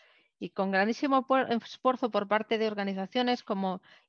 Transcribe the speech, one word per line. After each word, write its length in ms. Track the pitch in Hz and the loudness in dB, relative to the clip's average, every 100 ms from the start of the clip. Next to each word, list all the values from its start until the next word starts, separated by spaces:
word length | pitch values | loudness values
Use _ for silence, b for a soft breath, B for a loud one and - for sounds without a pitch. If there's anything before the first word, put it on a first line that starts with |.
| b b b _ | b b b _
y 100 | 180 | -10
con 200 | - 190 | -4 0
grandísimo 560 | 190 208 233 294 269 254 | 2 2 0 2 2 4
puer-, 240 | 262 262 | 2 2
esfuerzo 600 | 233 - - 254 247 240 | -2 -4 -2 0 0 0
por 160 | 214 202 | -2 0
parte 280 | 214 214 220 | 0 0 0
de 100 | 220 | 0
organizaciones 760 | 208 196 190 190 247 247 247 | -2 -4 -4 -4 -2 0 -2
como 380 | - 196 190 185 b b | -2 -4 -2 -4 b b